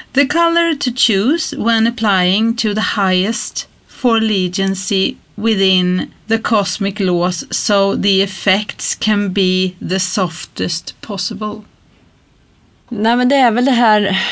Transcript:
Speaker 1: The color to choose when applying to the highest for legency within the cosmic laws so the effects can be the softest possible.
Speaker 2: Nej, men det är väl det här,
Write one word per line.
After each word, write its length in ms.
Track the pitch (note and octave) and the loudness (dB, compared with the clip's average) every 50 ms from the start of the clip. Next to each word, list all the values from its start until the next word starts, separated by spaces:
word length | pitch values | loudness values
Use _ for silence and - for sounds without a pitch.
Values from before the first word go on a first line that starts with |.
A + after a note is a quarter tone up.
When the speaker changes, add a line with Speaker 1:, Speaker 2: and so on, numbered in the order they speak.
| - - - | -18 -4 -2
Speaker 1:
The 140 | C4+ D4 | 0 0
color 480 | C4 - E4+ E4+ E4+ E4+ E4+ E4+ E4+ D#4+ | 2 2 2 2 2 2 2 0 0 -2
to 140 | D#4 - B3+ A#3 | -2 -4 -4 -2
choose 600 | - - - G#3 F#3+ G#3 B3 D#4+ E4 - - C#4+ | 0 0 0 2 2 2 2 0 0 -2 -4 -6
when 300 | A#3+ G#3 A3+ A3+ A3 A3 | -2 -2 0 2 2 2
applying 680 | B3 B3+ - A3+ G#3+ G3 F#3 F3+ F3+ F#3+ G#3 A3 A3+ A3+ | 0 0 0 0 0 2 2 2 2 2 2 0 0 0
to 180 | - - G#3+ G#3 | -2 -2 -2 -2
the 280 | G#3+ G3 - - G#3+ | -2 -2 -2 -2 0
highest 680 | G3 F#3 F#3 F#3 F#3 G#3 A3+ - - - - - - - _ _ _ | 0 2 2 2 0 0 -2 -4 -6 -6 -6 -8 -10 -12 _ _ _
for 320 | - - - - B3 A3+ A3 | -20 -8 -2 0 2 2 2
legency 960 | A3 G#3+ G#3+ F#3+ F3+ F3+ F#3 - G3 G3 G3 F#3+ - - G3+ F#3+ F#3+ - - - _ _ _ | 2 0 0 0 0 -2 -2 -2 -2 -2 -2 -2 -2 -2 0 0 0 -2 -4 -8 _ _ _
within 720 | - G3+ A3+ A3 F#3+ G3 F#3+ F#3 F#3 F3+ F3+ F3+ F3+ - - - - _ | -4 -2 0 2 2 2 2 2 2 2 2 0 0 -2 -4 -10 -14 _
the 100 | - A3+ | -2 -2
cosmic 600 | A3 - - A#3+ G#3 F#3+ - - - G3 G3+ G3+ - | -2 0 0 0 0 0 0 -2 -2 -4 -4 -2 -2
laws 460 | G3 F#3 F3+ E3+ F3 F#3 F3+ - - - - | 0 0 2 2 0 0 -2 -4 -6 -6 -4
so 480 | - - - G#3 G3+ G3 G3 G3 F#3 F3+ | -2 0 2 2 2 2 2 0 0 0
the 180 | G3+ G3 F#3+ | 0 2 2
effects 760 | G3 G3 - - - G3 F#3 G#3+ G#3+ - - - - - - | 0 -2 -4 -4 -2 0 0 0 -2 -6 -8 -6 -4 -4 -4
can 380 | - - A3 G#3+ G3+ G3+ G3 F3+ | -2 0 0 2 2 0 0 0
be 380 | G3+ F#3+ F#3 F#3 F#3 F#3 F#3 F#3 - - D#3+ | 0 2 2 2 2 0 -2 -4 -6 -6 -4
the 100 | F3+ F#3+ | -4 -2
softest 960 | - - - G#3+ F#3+ E3 - - - - _ - F#3 F3+ - - - - - - | -2 -2 -2 -2 -2 -2 -4 -8 -12 -12 _ -6 -4 -4 -4 -6 -8 -10 -14 -14
possible. 520 | - - G3+ F#3+ - - F#3+ F#3+ G#3+ G#3+ G3+ G#3+ G#3+ - _ _ _ _ _ _ _ _ _ _ _ _ _ _ _ _ _ _ _ _ _ _ _ _ | -10 -10 -8 -6 -6 -8 -6 -6 -6 -6 -6 -8 -12 -18 _ _ _ _ _ _ _ _ _ _ _ _ _ _ _ _ _ _ _ _ _ _ _ _
Speaker 2:
Nej, 260 | A#3 G3+ G#3+ A3+ A#3+ | -4 0 2 2 2
men 140 | B3 B3+ B3 | 4 4 4
det 60 | C#4 | 4
är 160 | C#4 B3+ A#3+ | 4 4 4
väl 140 | G#3+ A#3 B3 | 4 2 2
det 60 | C#4 | 2
här, 500 | B3+ A#3 B3 A3 G#3+ G#3 G#3 - F#3+ F#3+ - - | 4 4 4 4 4 4 4 2 0 -2 -4 -4